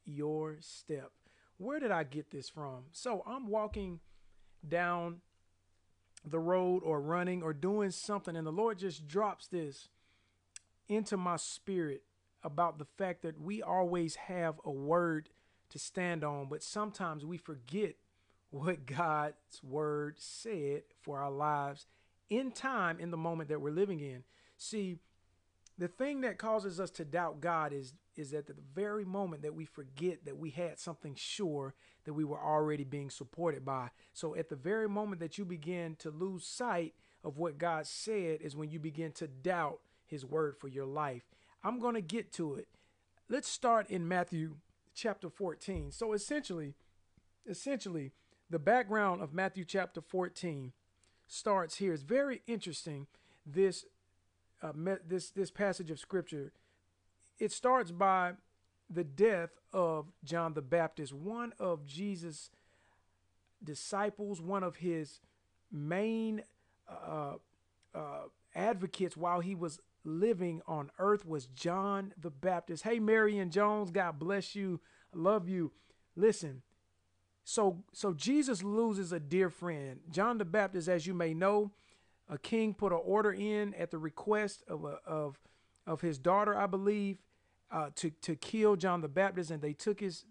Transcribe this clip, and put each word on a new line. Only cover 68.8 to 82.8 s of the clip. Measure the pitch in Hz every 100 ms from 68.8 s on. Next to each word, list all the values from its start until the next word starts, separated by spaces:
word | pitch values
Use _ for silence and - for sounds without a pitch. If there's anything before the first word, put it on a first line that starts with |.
| 185 - 180 156
while | 175 175
he | 175
was | 180 170 147 _ _ 156
living | 165 220 185 175 160 -
on | 156 139 -
earth | 196 208 175
was | 151 127
John | 131 170 185 202 196 196 180
the | 165
Baptist. | 135 180 175 - 165
Hey, | 220 233
Marion | 214 220 214 208 180
Jones, | 180 208 214 196
God | 190 175 147
bless | 165 196 - 202
you. | 190 170 - - _
I | 170
love | 180 214 175
you. | 185 156 - _ _ _ 170
Listen, | 220 202 156 131 - _ _ _ _ _ _ _
so, | - - 196 175 -
so | - 202
Jesus | 151 165 294 269 196
loses | 202 214 226 196 175
a | 170
dear | 143 180 185
friend. | - 175 151 135 131 165
John | 165 226 226
the | 170
Baptist, | 208 196 190 165
as | 175 156
you |
may | 180 165
know, | 160 190 208 208 - _ _ _ _ -
a | 147
king | - 226 220
put | 190